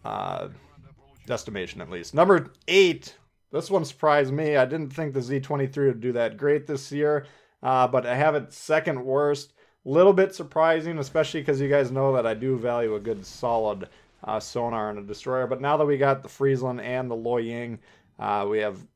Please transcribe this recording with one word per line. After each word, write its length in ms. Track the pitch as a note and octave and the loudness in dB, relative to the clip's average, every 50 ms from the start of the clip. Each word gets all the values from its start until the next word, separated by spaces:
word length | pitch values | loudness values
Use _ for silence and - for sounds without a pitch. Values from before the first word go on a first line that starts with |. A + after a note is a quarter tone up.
| - | -8
uh, 440 | G#1+ G#1 G1+ G1+ G1+ G1+ G1+ G1+ G1+ - - - _ _ - - - - _ _ _ _ _ _ - | -8 -6 -6 -6 -6 -6 -6 -8 -10 -14 -20 -20 _ _ -20 -20 -20 -20 _ _ _ _ _ _ -6
estimation 520 | B2 A2+ - - G#2 G2 F2+ E2+ - - | -6 -6 -6 -8 -8 -8 -8 -8 -10 -14
at 80 | F2 D#2 | -14 -12
least. 240 | F#2 F2 E2 - - | -12 -12 -12 -4 2
Number 380 | D3 E3+ F#3+ G3 E3 C#3 - _ _ _ | 2 6 6 6 4 2 -4 _ _ _
eight, 500 | - F3 G3 F#3+ F3 D#3 C3 - - - _ _ _ _ _ _ _ | 2 6 6 6 6 4 -2 -8 -20 -20 _ _ _ _ _ _ _
this 180 | - D3+ D#3+ - | -6 -6 -4 0
one 140 | G3 F#3 D#3 | -2 -2 -2
surprised 500 | C3+ - _ - D3+ D3 D3 C#3 B2+ C3+ | -2 -6 _ 2 4 4 4 4 2 0
me. 220 | D3 D#3+ D3+ D3 | -2 0 2 4
I 100 | C#3+ B2+ | 4 2
didn't 280 | B2+ D3 D#3+ D#3 C3+ C#3 | 2 0 -6 -6 -8 -6
think 200 | D#3+ D#3+ D3 C3 | -6 -6 -4 -4
the 80 | C3+ | -4
Z 200 | A#2+ A#2+ C#3+ C#3 | -4 -2 -4 -4
twenty-three 460 | C3+ - D3 C#3 C3+ C3 C3+ C#3+ C#3 | -4 -4 -2 -2 -2 -2 0 2 2
would 140 | C3+ A#2+ A2+ | 2 2 0
do 100 | A2 B2+ A#2+ | -4 -2 0
that 240 | A#2+ A#2 A2+ A2 | 0 0 0 -2
great 280 | G#2 C3 C#3+ D3 D3+ D3 | -2 2 2 2 2 0
this 240 | - D3 C3+ - - | -4 -8 -8 -8 -8
year, 360 | D3 C#3+ D3 D3 D3+ D3 C#3 - - _ _ _ _ _ | -4 -2 0 2 0 0 -2 -8 -20 _ _ _ _ _
uh, 240 | - B2+ C3 B2+ B2+ | -2 0 4 4 4
but 180 | B2 B2+ B2+ A#2 | 4 2 0 0
I 100 | A#2+ B2 | 0 0
have 200 | C3 D3 D#3 D3 | 2 2 2 2
it 180 | D3 - - - | 0 -4 -6 -18
second 500 | - - - D#3 D#3+ D#3+ F3 D3 C3 B2 | -18 -2 0 0 0 2 0 -4 -4 -2
worst. 500 | C3 C3 C#3+ D3 D3 D3 C#3 - _ _ _ _ _ _ _ _ | 0 0 2 2 2 0 -2 -6 _ _ _ _ _ _ _ _
Little 300 | - C#3 E3 F#3 G3+ F#3+ | 0 4 8 8 8 8
bit 200 | F#3 F#3+ F#3+ - | 6 4 2 0
surprising, 680 | - E3 C#3 - E3 D#3+ E3 D#3+ E3 D#3 E3+ E3+ D#3 | -10 -14 -6 0 2 4 4 4 2 0 -4 -6 -6
especially 440 | C#3 C3+ - D#3+ D3+ C#3+ - D#3+ C#3 | -8 -2 0 0 0 0 -2 -4 0
'cause 160 | D3+ C#3+ C3+ | 0 0 0
you 80 | C#3 | 2
guys 240 | C3+ C#3+ C#3+ C3+ A#2+ | 2 4 2 2 2
know 220 | B2+ C3+ C3+ C3+ C3 | 0 0 2 2 2
that 120 | B2+ A2+ | 2 0
I 80 | A2+ A2 | 0 -2
do 220 | A2 B2 C3 C3 | -2 -2 -2 -2
value 400 | A#2+ A2 B2 A#2+ A#2+ A#2+ A2 G#2+ | 0 -2 -2 0 0 0 -2 -2
a 40 | G#2 | -4
good 240 | G2+ A2+ A2 G2+ F#2+ | -4 -6 -6 -6 -8
solid, 640 | - - - - A#2 A#2 A2+ A2 G#2+ G#2 F#2+ F#2 - - _ _ _ _ _ - | -18 -12 -6 -2 0 0 0 0 -2 -2 -4 -10 -16 -18 _ _ _ _ _ -8
uh, 160 | A2 A2 G#2+ | -6 -6 -6
sonar 480 | - - - B2 A#2+ A#2+ A#2 A2 G#2+ | -6 -6 -6 -4 -4 -2 -4 -4 -4
on 100 | G#2+ G#2 | -4 -6
a 40 | G#2 | -8
destroyer. 440 | G2+ G2+ G#2 - - C3 C3 C3 B2+ | -10 -12 -12 -10 -6 -4 -2 -2 -2
But 140 | A#2+ C3 B2 | -2 -4 -2
now 160 | C#3+ C#3+ D3+ | 0 0 2
that 100 | D#3 D3+ | 2 2
we 120 | C#3+ D3 | 2 2
got 260 | C3 C#3 C#3 C3+ C3+ - | 2 2 2 2 0 -4
the 60 | - | -18
Friesland 500 | - - C#3 C#3 C3+ B2 B2+ B2+ B2 B2 | -6 -2 0 0 2 0 -2 -4 -6 -6
and 320 | - A#2+ B2+ B2+ C3 B2+ | -6 -6 -4 -4 -4 -4
the 60 | A#2 | -6
Loyang, 640 | A2+ A2+ A#2+ B2 A#2+ A#2 A2+ A#2 A#2+ A#2+ A#2+ A2+ G#2+ _ _ _ _ _ _ _ - | -6 -2 -2 -2 0 -2 -4 -6 -8 -8 -8 -10 -12 _ _ _ _ _ _ _ -8
uh, 280 | G#2 G#2 G#2 G#2 G2+ G2+ | -4 -2 -2 0 0 0
we 100 | G#2+ G#2+ | 0 0
have 280 | G#2+ G#2 G2 F#2+ - _ _ | 0 -2 -4 -8 -18 _ _